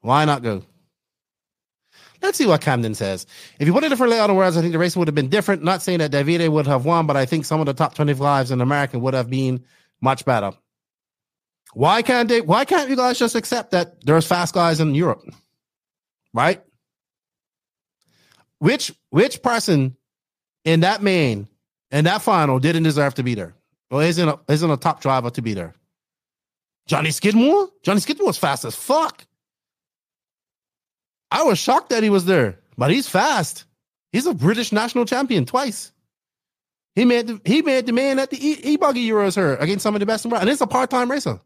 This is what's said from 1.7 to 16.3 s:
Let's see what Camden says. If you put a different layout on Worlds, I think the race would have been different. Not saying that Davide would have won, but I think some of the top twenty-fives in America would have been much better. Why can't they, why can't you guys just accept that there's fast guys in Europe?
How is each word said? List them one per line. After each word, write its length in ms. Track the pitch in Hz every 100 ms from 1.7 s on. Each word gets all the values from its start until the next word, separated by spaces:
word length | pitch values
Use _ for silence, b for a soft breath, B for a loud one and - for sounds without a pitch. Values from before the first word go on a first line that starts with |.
| _ _ b b b
Let's 120 | 381 -
see 100 | 254
what 140 | 151
Camden 340 | - 127 113 104
says. 320 | 101 95 - B B B
If 80 | 147
you 60 |
put 100 | 185
a 60 | 311
different 200 | 262 247
layout 220 | 226 214
on 40 | 190
Worlds, 220 | 185 170
I 40 |
think 120 | 165
the 60 | 165
race 180 | 175 180
would 100 | 165
have 60 |
been 160 | 147 131
different. 340 | 202 196 190
Not 200 | 156 185
saying 160 | - 175
that 120 | 151
Davide 380 | 143 139 170 165
would 160 | 151 139
have 200 | 139 135
won, 200 | 170 156
but 100 | 139
I 120 | 131
think 180 | 165 147
some 140 | 156
of 80 | 147
the 60 |
top 200 | 131 160
twenty-fives 560 | - 147 135 143 139 127
in 120 | 127
America 360 | 123 143 139 127
would 160 | 127
have 160 | 131 120
been 340 | 131 131 127 127 b b b
much 240 | 127 131 -
better. 280 | 120 98 - _ _ _ _ _ _ _ _ _ _ _
Why 280 | - 143 214
can't 260 | 233 247 233
they, 140 | 233
why 240 | 156 208 277
can't 240 | 370 277
you 60 | 262
guys 240 | 254 247
just 160 | 233 233
accept 360 | 220 240 -
that 320 | 180 175 _
there's 220 | - 160 160
fast 300 | 180 170 185
guys 240 | 170 160
in 160 | 156 143
Europe? 280 | 170 107 - - _ _ _ _ _ _ _ _ _